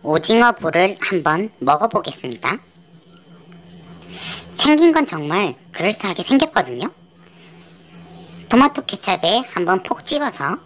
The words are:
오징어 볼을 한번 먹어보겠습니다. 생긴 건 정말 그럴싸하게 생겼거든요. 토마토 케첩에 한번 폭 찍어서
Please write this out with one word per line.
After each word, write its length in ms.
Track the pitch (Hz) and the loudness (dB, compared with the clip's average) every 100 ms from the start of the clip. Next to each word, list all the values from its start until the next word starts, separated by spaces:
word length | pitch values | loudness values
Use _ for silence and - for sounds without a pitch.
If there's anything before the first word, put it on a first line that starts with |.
오징어 480 | 143 160 - 226 240 | 0 0 4 4 4
볼을 460 | - 160 160 185 196 | 2 -2 2 0 0
한번 500 | - 185 156 160 214 _ | -4 -2 0 0 -2 _
먹어보겠습니다. 960 | 135 151 220 208 - - 131 117 131 208 _ _ _ - _ - _ - - - 175 - - - 175 - - - - | 0 2 2 -2 -4 -8 -8 -6 -6 -6 _ _ _ -20 _ -20 _ -20 -20 -20 -20 -20 -20 -20 -18 -8 -6 -6 -6
생긴 380 | - 285 302 339 | 0 4 6 6
건 140 | 320 294 | 4 0
정말 500 | 165 147 175 190 123 - | -4 -4 -2 -2 -6 -16
그럴싸하게 520 | - 170 220 196 185 | -4 -4 -2 -4 -4
생겼거든요. 680 | 185 269 311 226 - 120 330 _ _ _ - - - - - - - - - - - - - | 2 2 2 0 -2 -6 -10 _ _ _ -20 -20 -20 -20 -20 -20 -20 -20 -20 -20 -20 -20 0
토마토 360 | 233 285 285 - | 4 4 0 -8
케첩에 580 | - - 175 170 220 254 | -4 -2 0 0 0 -2
한번 280 | - 175 185 | -6 -2 -2
폭 240 | 185 262 - | -2 -6 -2
찍어서 520 | 294 285 - 143 220 | -2 -2 -4 -6 -6